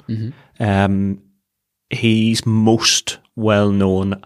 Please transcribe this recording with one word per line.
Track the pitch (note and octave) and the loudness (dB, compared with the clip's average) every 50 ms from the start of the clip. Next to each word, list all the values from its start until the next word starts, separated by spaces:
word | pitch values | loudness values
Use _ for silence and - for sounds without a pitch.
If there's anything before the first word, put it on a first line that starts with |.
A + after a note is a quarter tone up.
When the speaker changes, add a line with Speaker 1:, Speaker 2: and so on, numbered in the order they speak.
| - | -10
Speaker 1:
Mm-hmm. | - A2+ A2 A2 A#2 - - - _ _ - | -8 -8 -6 -6 -8 -10 -14 -20 _ _ -4
Speaker 2:
Um, | A2+ G#2+ G2 G2 G2 G2 G2 G2 G2 G2 G2 - _ _ _ _ _ _ _ _ _ _ _ _ _ - | -2 0 2 2 2 0 0 0 -2 -2 -4 -6 _ _ _ _ _ _ _ _ _ _ _ _ _ -12
he's | B2 A#2+ A#2 A#2 A2 A2 A2 A2+ A2+ A#2 - | -8 -2 0 2 2 2 2 0 0 -2 -2
most | A#2 A2 A2 A2 A2+ A2+ A2+ - - - - - - - - _ _ - | 0 0 2 4 4 2 2 2 0 -2 -2 -4 -8 -12 -12 _ _ -10
well | - G#2+ G#2+ G#2+ G2+ G#2 G2+ | -4 -2 0 2 2 2 2
known | G2 G2+ G2 F#2+ F#2+ F#2+ F#2+ G2 G2 G2 - | 2 2 2 2 2 0 -2 -4 -6 -6 -10